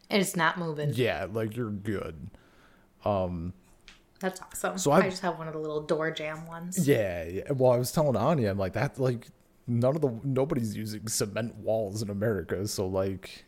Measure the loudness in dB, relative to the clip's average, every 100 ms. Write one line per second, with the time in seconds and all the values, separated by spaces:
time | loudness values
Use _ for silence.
0 | -2 0 2 2 2 2 -4 -2 -2 2
1 | 2 0 -2 -2 -2 -2 -4 -4 -4 -4
2 | -4 -10 -14 -16 -20 -20 -20 _ _ _
3 | 0 2 0 -2 -6 -8 -16 -20 -20 -20
4 | _ -6 -6 -6 -10 -6 -4 0 4 6
5 | 4 0 -4 -4 -6 -6 -4 -4 0 0
6 | 0 -4 -6 -8 -10 -10 -4 2 4 4
7 | 2 -2 -4 -6 -2 4 6 4 2 2
8 | 2 4 4 4 2 2 0 0 -2 0
9 | 0 0 -6 -20 _ _ -2 2 2 2
10 | 0 0 -2 2 2 2 -2 -4 -6 -8
11 | -4 -2 -2 -2 -4 -4 0 0 0 -4
12 | -4 0 0 0 0 -2 -2 -2 0 0
13 | 0 -2 -10 -20